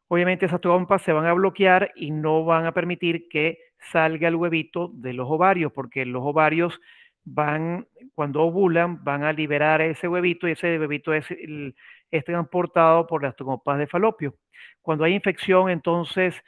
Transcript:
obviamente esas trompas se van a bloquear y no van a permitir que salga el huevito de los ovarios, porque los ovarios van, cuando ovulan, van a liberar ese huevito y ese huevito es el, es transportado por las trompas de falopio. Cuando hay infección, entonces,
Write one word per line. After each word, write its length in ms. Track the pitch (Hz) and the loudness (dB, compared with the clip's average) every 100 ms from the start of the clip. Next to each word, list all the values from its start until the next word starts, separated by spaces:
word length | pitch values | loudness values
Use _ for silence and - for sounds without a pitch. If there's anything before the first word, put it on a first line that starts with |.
| _ | _
obviamente 380 | 175 180 185 185 | 0 2 0 -2
esas 140 | 175 | 0
trompas 420 | 180 180 175 196 | 2 2 2 0
se 100 | - | 2
van 140 | 156 165 | 0 2
a 60 | |
bloquear 600 | 175 185 180 190 185 196 - | 2 0 2 4 4 2 -4
y 140 | 147 | -6
no 340 | 156 156 160 | -4 0 2
van 220 | 165 165 165 | 2 2 0
a 60 | |
permitir 560 | 170 175 175 170 165 170 | -2 -4 -2 -2 -4 -4
que 300 | 151 156 160 _ _ | -2 -2 -4 _ _
salga 500 | - 170 160 160 165 | -4 0 0 0 -2
el 80 | 165 | 0
huevito 540 | 175 160 156 175 175 | -2 -2 -4 -8 -8
de 200 | - 127 | -10 -10
los 140 | 123 127 | -8 -4
ovarios, 420 | 156 185 185 151 | 0 2 2 -2
porque 320 | - 123 139 | -6 -8 -6
los 180 | 127 123 | -6 -4
ovarios 560 | 135 151 156 160 170 - _ - _ _ - | -2 2 4 4 0 -4 _ -20 _ _ -8
van, 600 | 131 147 151 165 175 - _ 254 | -2 -2 -2 -4 -6 -10 _ -14
cuando 280 | - 147 143 | -6 -4 0
ovulan, 640 | 165 175 190 170 175 165 | 0 2 2 2 0 -2
van 200 | 143 143 | -4 -2
a 80 | 151 | -2
liberar 500 | 156 151 147 151 156 | -2 -2 2 2 2
ese 260 | 160 156 175 | 0 -2 -2
huevito 400 | 180 180 170 175 | 0 0 -2 -4
y 40 | |
ese 260 | 156 175 165 | -2 -2 -2
huevito 340 | 151 147 160 | -2 -4 -2
es 180 | 156 135 | -4 -4
el, 440 | 165 160 151 143 - - - _ | -10 -10 -12 -12 -14 -20 -20 _
es 140 | 160 | -4
transportado 800 | 151 175 170 180 175 170 160 165 165 | -2 -4 -2 -2 0 4 6 4 2
por 160 | 160 | -4
las 140 | 139 - | -4 -6
trompas 420 | 131 127 - 143 | -6 -4 -2 -2
de 80 | 147 | -2
falopio. 500 | 175 220 220 143 - _ - - _ | 0 0 0 -6 -8 _ -20 -20 _
Cuando 240 | - 156 | -4 0
hay 80 | 165 | 2
infección, 540 | 196 202 180 - 185 185 | 2 -2 -2 2 4 4
entonces, 760 | 170 175 170 165 - 185 170 | 0 0 -2 -2 0 -2 -2